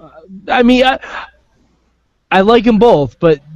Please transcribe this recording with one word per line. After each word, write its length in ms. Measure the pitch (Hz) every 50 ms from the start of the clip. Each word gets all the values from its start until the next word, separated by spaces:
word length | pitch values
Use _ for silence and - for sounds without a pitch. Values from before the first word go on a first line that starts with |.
Uh, 100 | - - - - - - 190 190 - -
I 140 | - 247
mean, 220 | 240 240 254 247 262
I, 140 | 262 269 - - - - - - - _ _ _ _ _ _ _ _ _ _ _ _ _ _ _ _ _ _ _ _
I 100 | 175 190
like 240 | 190 214 240 240 202
'em 120 | 240 226 190
both, 400 | 233 240 196 151 139 120 - _
but 200 | 170 160 151 135 _ 151 156